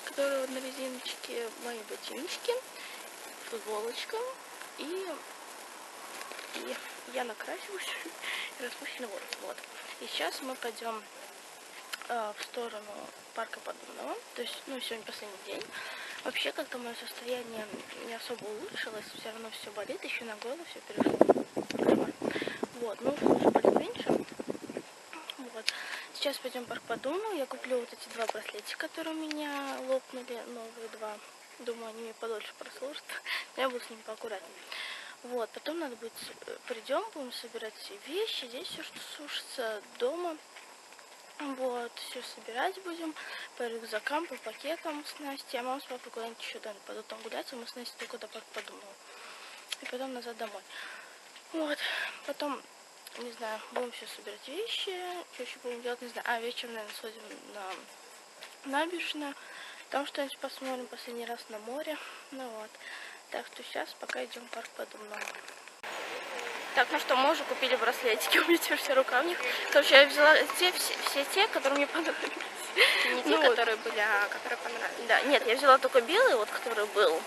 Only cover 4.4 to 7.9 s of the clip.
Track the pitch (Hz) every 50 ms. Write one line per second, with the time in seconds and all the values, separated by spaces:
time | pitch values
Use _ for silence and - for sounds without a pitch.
4.4 | - - - - - - - - 240 294 359 381 392 359 302 - - - - -
5.4 | - - - - - - - - - - - - - - - - - - - -
6.4 | - - - - - 247 254 - - - - - - 247 247 262 247 233 208 -
7.4 | - 254 302 381 - - 403 370 - -